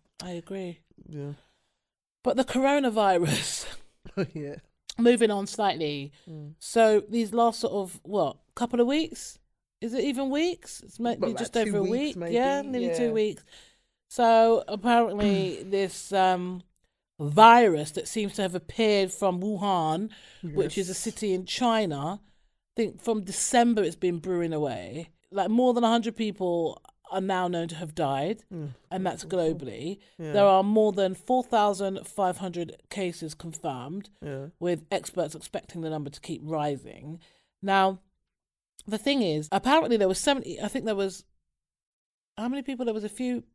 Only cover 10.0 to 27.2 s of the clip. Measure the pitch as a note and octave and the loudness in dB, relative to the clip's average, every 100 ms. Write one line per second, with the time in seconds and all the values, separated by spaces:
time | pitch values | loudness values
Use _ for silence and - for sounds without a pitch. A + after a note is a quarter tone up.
10 | C#4 B3+ C4+ C#4+ E4+ - - - - - | -2 -2 -2 0 0 -4 -12 -18 -16 -4
11 | A#3+ A#3 G#3+ A3 A#3 A#3 G#3+ G3+ F#3+ A#3+ | -4 -2 -2 -2 -2 -2 0 0 0 0
12 | D4 G3 E3+ A#3+ C4 C#4+ C#4+ B3+ A#3+ - | -2 -6 -2 2 2 0 -2 -4 -2 0
13 | A#3+ A3 G#3+ - - - - _ _ _ | 0 0 0 -4 -14 -20 -20 _ _ _
14 | _ - A3+ A3+ A3+ A3+ - G#3 A3+ A#3 | _ 2 6 6 6 4 0 -4 2 4
15 | A3+ G#3 G#3 G3 F#3+ - F#3+ G3 F#3+ - | 2 2 2 2 0 -4 -4 -2 -2 -6
16 | - G3+ F#3 F3+ F3+ F3+ - _ _ _ | -2 2 4 2 -2 -10 -14 _ _ _
17 | _ - D3 D#3 A3+ A#3+ A3 D3+ D3+ - | _ -8 2 10 12 12 8 4 -2 -8
18 | - A3+ G3+ - F#3+ F3 - - G#3+ G3+ | -6 -4 -4 -2 -4 -4 -6 0 2 4
19 | F#3 - G3 F3+ G3+ G3 G3+ F3+ D#3+ E3 | 0 0 -2 0 -2 -2 0 2 2 -2
20 | G#3+ - - - E3+ G3 D3+ G3+ F3+ F#3 | -4 -12 -20 -14 -4 -2 -2 -2 -4 -6
21 | A3+ - G#3+ F#3 F3+ - B3 A3 F#3+ C#3 | -6 -4 -2 -2 -4 -2 2 2 0 -2
22 | D3+ G3+ - _ _ _ _ - G#3+ - | -6 -8 -12 _ _ _ _ -4 -4 -4
23 | A#3 A3 F#3+ - - B3 A#3+ A3 E3+ - | -4 -4 -4 -4 2 4 4 2 0 0
24 | F#3 E3+ F3+ F3 E3 D#3 C#3+ A#2 F2+ C#3 | -2 -2 -2 -2 -2 -2 -2 -4 -10 -12
25 | E3+ _ _ G3 F#3 A#3 B3+ A#3+ A3+ A#3 | -14 _ _ -4 0 2 4 4 2 2
26 | A3+ A3+ A3 - F3+ F3 D#3+ - - _ | 0 -4 -4 -2 -2 0 -2 -6 -16 _
27 | - F#3+ | -8 -4